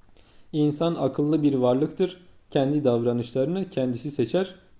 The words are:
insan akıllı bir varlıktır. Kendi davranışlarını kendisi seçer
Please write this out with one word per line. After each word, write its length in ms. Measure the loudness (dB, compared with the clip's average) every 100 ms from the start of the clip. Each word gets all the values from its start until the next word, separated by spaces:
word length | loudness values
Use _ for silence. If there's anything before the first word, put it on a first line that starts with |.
| -20 -20 -20 -20 -8
insan 420 | 0 0 2 -2 0
akıllı 480 | -2 0 0 2
bir 100 | 2
varlıktır. 640 | 2 2 2 0 0 -4 -4 -20 -20 _
Kendi 320 | 0 0 2
davranışlarını 840 | 2 2 0 -2 -2 -2 -2 -2 -4
kendisi 420 | -4 -2 -2 -6
seçer 440 | -2 0 0 -2 -8 _ -4